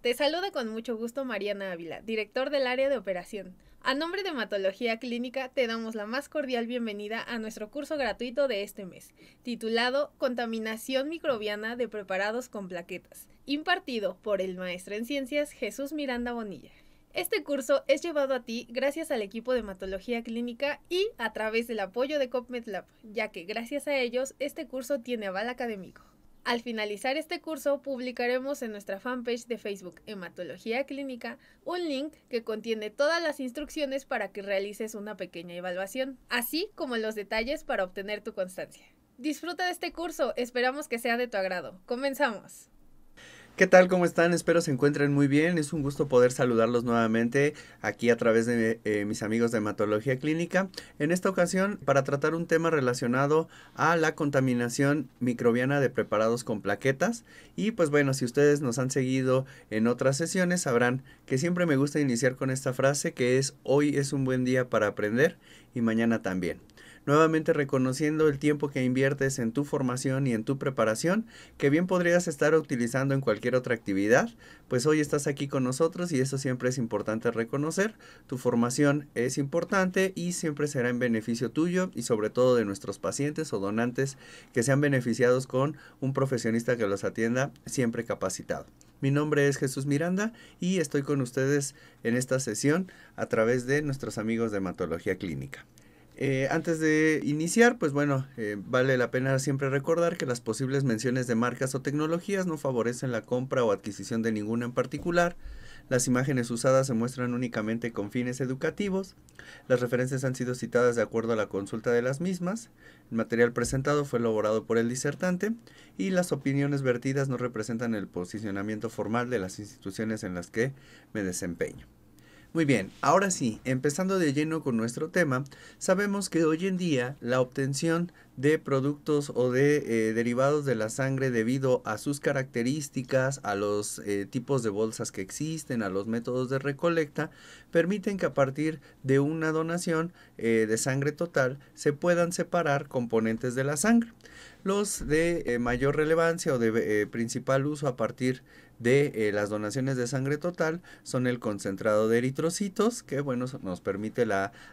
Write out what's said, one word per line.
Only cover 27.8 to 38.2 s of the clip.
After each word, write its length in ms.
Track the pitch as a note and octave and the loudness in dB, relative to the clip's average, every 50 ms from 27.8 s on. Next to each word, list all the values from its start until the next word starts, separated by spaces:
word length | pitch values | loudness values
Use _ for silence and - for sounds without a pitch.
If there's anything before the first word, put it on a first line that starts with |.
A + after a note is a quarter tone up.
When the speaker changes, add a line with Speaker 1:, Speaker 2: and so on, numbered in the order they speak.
Speaker 1:
publicaremos 800 | - C#4 C4+ A#3+ B3+ B3+ A#3+ B3 B3 A#3+ B3 B3+ C4 C4+ C#4+ C#4+ | -2 -8 -6 -4 -6 -6 -4 -2 -2 0 0 0 -2 -4 -6 -6
en 100 | B3+ A3+ | -6 -8
nuestra 280 | G#3 G3+ G3+ - G3 G3 | -8 -10 -8 -8 -10 -6
fanpage 460 | - B3 B3+ B3+ A#3 A#3+ A#3 A#3+ A#3 | -6 -6 -6 -4 -4 -4 -6 -6 -4
de 120 | - A#3 | -8 -8
Facebook 440 | A3 - A3 G3+ F#3 F3+ F3 - - _ | -8 -6 -8 -8 -8 -10 -16 -16 -16 _
Hematología 800 | - G#3+ G3 F3+ E3+ - - F3+ D3+ B2+ F#3 - A3+ A3+ B3+ C#4 | -14 -12 -12 -12 -12 -12 -12 -10 -10 -12 -10 -6 -4 -4 -4 -4
Clínica 520 | C#4 C#4+ C4+ C#4+ C4+ B3+ A#3 - A#3 A#3 - _ _ _ _ _ | -6 -8 -10 -8 -10 -10 -10 -10 -12 -12 -14 _ _ _ _ _
un 220 | D#4 E4+ F4+ F4 | -6 -6 -4 -4
link 260 | D#4+ C#4 C4 C#4+ D#4 - - _ _ | -4 -4 -4 -6 -8 -10 -16 _ _
que 140 | - A#3 A3+ | -6 -6 -4
contiene 460 | - A3 A3 A3+ A#3 A3+ A3 G#3+ A3 | -4 -8 -8 -4 -6 -6 -4 -6 -10
todas 320 | - - C#4+ D4+ E4 E4+ | -2 0 0 2 2 0
las 200 | E4+ D#4 C#4+ - | 0 -2 -4 -4
instrucciones 640 | C4 B3+ A#3 D#4 D4+ - - D#4 D4 C#4 C4+ C#4 C4+ | -8 -8 -8 -8 -10 -8 -4 -4 -4 -2 -4 -6 -4
para 260 | _ C4+ A3+ G#3 F#3+ | _ -4 -4 -4 -6
que 100 | _ G#3 | _ -10
realices 540 | G3 G3+ G3+ F#3+ G3 G3+ G#3 - A3+ A3 - | -4 -2 -2 -2 -2 -4 -6 -8 -8 -8 -8
una 220 | G#3 G3+ A3 G#3 | -10 -10 -10 -10
pequeña 360 | F#3+ F#3+ F3+ - F3 E3+ F3 F3 | -10 -10 -10 -10 -12 -12 -10 -10
evaluación, 640 | F3 F3+ F#3 F3+ F3+ G3 F#3+ - C4 C4 C#4 C4 - _ _ | -8 -6 -6 -4 -4 -6 -6 -4 -6 -6 -6 -8 -16 _ _
así 420 | A3+ B3 A#3 - - D#4 F#4+ G#4+ _ | -4 -2 -2 -2 -4 -4 -4 -6 _
como 200 | - E4+ C4 A#3+ | -8 -6 -4 -4
los 180 | A3+ A3 A3 A3 | -4 -4 -4 -6
detalles 520 | G#3+ G3+ - A3 A3 A3+ B3+ D4+ D#4 - | -6 -8 -4 -2 -2 -2 -2 -4 -6 -4
para 180 | - C4 G#3 F#3+ | -4 -2 -2 -2
obtener 380 | F#3 F#3 G3+ G3 G3+ G#3 G#3 | -4 -6 -10 -8 -6 -8 -8